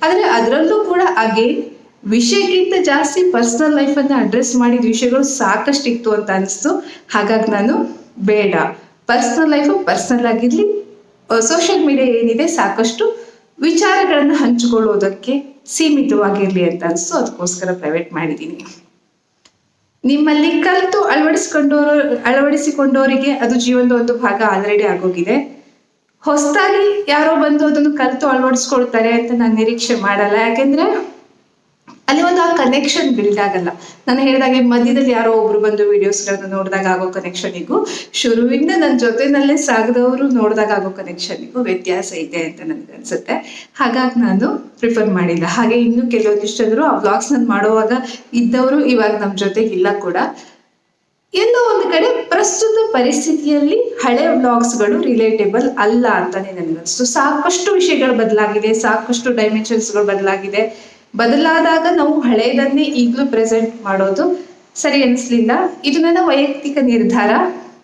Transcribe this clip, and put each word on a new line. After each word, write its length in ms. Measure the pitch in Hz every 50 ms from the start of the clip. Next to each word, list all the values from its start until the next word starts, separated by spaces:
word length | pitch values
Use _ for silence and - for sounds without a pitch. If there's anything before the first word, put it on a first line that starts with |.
ಆದ್ರೆ 220 | 320 320 370 427 415
ಅದರಲ್ಲೂ 600 | - 226 226 220 226 262 302 330 - 427 427 415
ಕೂಡ 160 | 359 359 359 370 - - 220 220 220
again 340 | 196 220 226 254 302 - - - - - - - _ _ -
ವಿಷಯಕ್ಕಿಂತ 800 | 202 220 247 233 - 392 403 392 370 370 370 370 359 381 359 -
ಜಾಸ್ತಿ 460 | 294 277 302 - - - 370 359 359
ಪರ್ಸನಲ್ 460 | 359 - 240 240 - - 311 302 294
ಲೈಫ್ 220 | 285 277 269 294 285
ಅನ್ನ 140 | 269 277 277
ಅಡ್ರೆಸ್ 400 | 240 214 190 202 247 - - -
ಮಾಡಿದ 280 | 247 240 240 240 247 240
ವಿಷಯಗಳು 380 | 233 220 - 254 247 254 269
ಸಾಕಷ್ಟಿತ್ತು 880 | 277 277 - - 226 190 202 214 - 285 277 277 - 254 233 233 - 226
ಅಂತ 200 | 214 208 202 202
ಅನಿಸ್ತು. 400 | 190 190 196 190 - - - 302 370 - - - - - - -
ಹಾಗಾಗಿ 400 | - 208 208 208 220 214 - 220
ನಾನು 480 | 208 202 202 247 330 - - - - - - - - -
ಬೇಡ, 360 | 196 196 208 214 202 190 170 160 151 139 - - - - _ _ _
ಪರ್ಸನಲ್ 440 | - 240 254 240 240 277 320 320 311
ಲೈಫ್ 360 | 294 285 294 294 392 - 381
ಪರ್ಸನಲ್ 400 | - - - - - 247 240 240
ಆಗಿರ್ಲಿ, 560 | 233 220 233 240 247 269 370 415 415 427 - - - - - _ _ _ _ _ -
ಆ, 100 | 220 226
ಸೋಷಿಯಲ್ 460 | 226 - 320 339 339 370 392 - 320
ಮೀಡಿಯಾ 200 | 285 277 262 262
ಏನಿದೆ 400 | 247 233 226 233 233 226 233 311
ಸಾಕಷ್ಟು 800 | 330 - - 202 196 196 226 226 233 - - 440 453 - - - - - - _ _ _ -
ವಿಚಾರಗಳನ್ನ 720 | 269 330 330 330 415 381 381 392 392 320 320 294 285 285 311
ಹಂಚಿಕೊಳ್ಳೋದಕ್ಕೆ 1300 | 285 269 240 240 233 240 240 233 220 220 208 202 202 190 196 190 - - 254 277 285 - - - - _
ಸೀಮಿತವಾಗಿರ್ಲಿ 1040 | - - - 320 311 294 277 247 - - 208 202 196 196 202 196 185 185 180 170 165
ಅಂತ 140 | 170 - 170
ಅನಿಸ್ತು. 320 | 170 170 185 - - 330
ಅದಕ್ಕೋಸ್ಕರ 560 | 285 240 - - - 180 175 - - 185 180
ಪ್ರೈವೇಟ್ 400 | 180 180 160 151 156 170 170 -
ಮಾಡಿದ್ದೀನಿ. 520 | 180 156 165 156 147 - 160 165 - - - - - - _ _ _ _ _ _ _ _ _ _ _ _ _ _ _ _ _ _ _ _ _ _ _ _ -
ನಿಮ್ಮಲ್ಲಿ 460 | 247 285 294 302 311 302 302 311 339
ಕಲಿತು 500 | - - - 370 370 392 381 370 - 415
ಅಳವಡಿಸ್ಕೊಂಡವರು, 1200 | - - 254 302 302 320 311 - - - - 302 285 277 294 294 294 294 294 294 277 - 240 240 -
ಅಳವಡಿಸಿಕೊಂಡವರಿಗೆ 1080 | 233 254 277 277 285 302 285 - 311 285 - 269 262 262 269 269 262 254 262 269 285
ಅದು 220 | 277 - 240 233 254
ಜೀವನದ 380 | 240 233 247 247 247 247 247
ಒಂದು 260 | 247 240 233 240 240 233
ಭಾಗ 240 | 247 208 202 202 226 208 196 190
already 280 | 202 208 208 208 208
ಆಗೋಗಿದೆ. 800 | 202 185 180 180 185 175 175 175 196 240 285 285 - - - - _ _ _ _ _ _ _ _ _ _ _
ಹೊಸದಾಗಿ 840 | - 294 294 294 285 285 294 403 381 381 403 403 403 415 403 - - 285
ಯಾರೋ 280 | 285 294 311 320 320
ಬಂದು 300 | - 311 294 294 294 311
ಅದನ್ನು 260 | 302 294 302 294 302
ಕಲಿತು 340 | 294 - 254 - 262 262 302
ಅಳವಡಿಸ್ಕೊಳ್ತಾರೆ 840 | 277 262 254 254 262 254 247 - - 277 247 247 240 - 226 220 233
ಅಂತ 180 | 233 233 240 233 247
ನಾನು 200 | 233 233 226 214
ನಿರೀಕ್ಷೆ 400 | 214 220 226 240 233 - - 240
ಮಾಡಲ್ಲ. 420 | 202 196 202 202 202 208 202 208
ಯಾಕೆಂದ್ರೆ 800 | 226 226 233 233 247 269 277 277 311 359 427 440 - - - - - - _ _ _ _ _ _ _ _ _ _ _ _ - - _ _ -
ಅಲ್ಲಿ 140 | 277 311
ಒಂದು 200 | 349 349 359 359
ಆ 140 | 330 339 339
ಕನೆಕ್ಷನ್ 600 | 302 269 247 262 294 - - - 330 320 269 247
ಬಿಲ್ಡ್ 240 | 233 208 202 202 208
ಆಗಲ್ಲ. 280 | 202 196 196 185 175 170 - - - - - - _ 262
ನಾನು 120 | 247 269
ಹೇಳ್ದಾಗೆ 400 | 269 269 262 269 269 254 254 262
ಮಧ್ಯದಲ್ಲಿ 500 | 247 240 240 240 240 - 269 277 269 254
ಯಾರೋ 220 | 240 226 226 226
ಒಬ್ರು 280 | 226 220 214 214 208 208
ಬಂದು 280 | 208 214 208 208 208 202
ವಿಡಿಯೋಸ್‌ಗಳನ್ನ 640 | 202 202 196 196 208 - - 202 196 190 196 190
ನೋಡ್ದಾಗ 340 | 196 190 190 190 190 190 190
ಆಗೋ 240 | 185 185 185 185 185
ಕನೆಕ್ಷನಿಗೂ, 760 | 185 190 180 180 180 - - 185 180 180 160 - - 427 - - - - - -
ಶುರುವಿಂದ 580 | - - - 240 226 226 240 247 262 285 302 339 381
ನನ್ 220 | 349 311 277 262 240
ಜೊತೆನಲ್ಲೇ 580 | 240 233 220 240 277 285 285 277 277 277 294
ಸಾಗದವ್ರು 720 | 294 - - 240 220 220 233 240 247 247 254 254 262 277 269
ನೋಡ್ದಾಗ 420 | 254 233 220 214 220 220 214 208
ಆಗೋ 200 | 208 196 190 190
ಕನೆಕ್ಷನಿಗೂ 720 | 190 - 190 175 175 - - - 180 - - - - 247
ವ್ಯತ್ಯಾಸ 500 | 240 185 185 180 - 180 180 185 190 -
ಇದೆ 300 | 190 165 160 139 165 170
ಅಂತ 180 | 165 156 - -
ನನ್ಗನ್ಸುತ್ತೆ. 1080 | 156 160 151 160 160 - - - - - 175 160 - - - - - - - - - - _
ಹಾಗಾಗಿ 460 | - 277 240 240 262 254 247 240 240
ನಾನು 560 | 226 190 190 196 240 311 - - - - - -
ಪ್ರಿಫರ್ 320 | 240 226 233 220 208 202
ಮಾಡಿಲ್ಲ. 340 | 190 180 175 170 170 165 165
ಹಾಗೆ 280 | 175 - 240 233 226 233
ಇನ್ನು 360 | 240 233 233 233 240 240 233
ಕೆಲವೊಂದಿಷ್ಟು 540 | 240 226 214 208 208 208 214 214 - - 226
ಜನರು 200 | 214 220 269 320
ಆ 140 | 320 - -
ವ್ಲಾಗ್ಸ್ 340 | - 196 202 - - -
ನಾನ್ 160 | 285 240 233 233
ಮಾಡುವಾಗ 440 | 202 202 208 214 220 220 220 220 240 247 247 - - - - - -
ಇದ್ದವ್ರು 500 | 240 240 - 247 254 254 262 285 294 -
ಇವಾಗ 380 | 247 247 220 214 208 208 208
ನಮ್ 140 | 202 196 190
ಜೊತೆಗಿಲ್ಲ 500 | - 202 196 - 220 220 196 190 180 185 202 202 -
ಕೂಡ. 160 | - 180 170 190 277 - - - - - - _ _ _ _ _ _ _ _ _ _ _ _ _ _ _ -
ಎಲ್ಲೋ 400 | 370 427 466 480 480 480 440 415
ಒಂದ್ 180 | 381 - -
ಕಡೆ 360 | 339 320 - 494 - - - -
ಪ್ರಸ್ತುತ 640 | 339 403 427 - - - 453 427 427 440 440 -
ಪರಿಸ್ಥಿತಿಯಲ್ಲಿ 840 | - 254 247 277 294 - - 320 311 294 294 285 294 285 285 294 403
ಹಳೆ 520 | 466 494 - - - - 254 240 269 320 339
ವ್ಲಾಗ್ಸ್‌ಗಳು 760 | - 254 254 247 240 233 233 - - - 208 208 247 240
ರಿಲೇಟಬಲ್ 680 | - - 240 220 220 220 220 214 208 202 190 - - 247 - -
ಅಲ್ಲ 280 | 208 214 240 240 247 226
ಅಂತಾನೆ 440 | 202 180 180 180 185 190 196 196
ನನ್ಗನ್ಸ್ತು. 520 | 185 180 170 160 165 165 - - - - 247
ಸಾಕಷ್ಟು 680 | 247 - 311 277 294 294 294 285 349 359 - - 415
ವಿಷಯಗಳು 420 | 403 370 359 339 302 254 262 262 233
ಬದಲಾಗಿದೆ, 600 | 220 220 208 214 208 214 202 208 214 208 220 220
ಸಾಕಷ್ಟು 580 | 214 - 214 220 220 226 - 247 233 - 262
ಡೈಮೆನ್ಷನ್ಸ್‌ಗಳು 720 | 240 226 214 214 214 220 220 - 233 214 214 - 208 208 202
ಬದಲಾಗಿದೆ. 840 | 202 196 190 196 196 196 190 196 202 202 208 226 226 - - - - - - _ _ -
ಬದಲಾದಾಗ 720 | - 233 240 277 294 330 320 320 330 320 330 330 320 330 349 349
ನಾವು 240 | 330 285 311 294 302
ಹಳೇದನ್ನೇ 640 | 254 240 226 214 240 254 - 240 277 262 269 294
ಈಗ್ಲೂ 440 | 302 277 - 247 240 233 233 269 277
ಪ್ರೆಸೆಂಟ್ 580 | - 220 220 226 220 226 226 220 - - - -
ಮಾಡೋದು 640 | 196 196 190 190 196 190 277 330 359 359 - - - - - - _ _
ಸರಿ 260 | - - 294 277 277
ಅನ್ಸ್ಲಿಲ್ಲ. 480 | 269 247 247 247 - - 240 233 214 233 254 320 359 359 - - -
ಇದು 160 | 277 - 320
ನನ್ನ 180 | 320 339 339 370
ವೈಯಕ್ತಿಕ 580 | 349 320 269 277 285 277 285 - - 294 277 294
ನಿರ್ಧಾರ. 500 | 262 247 233 220 202 196 233 233 208 208 226 - 359 370 - - - - - -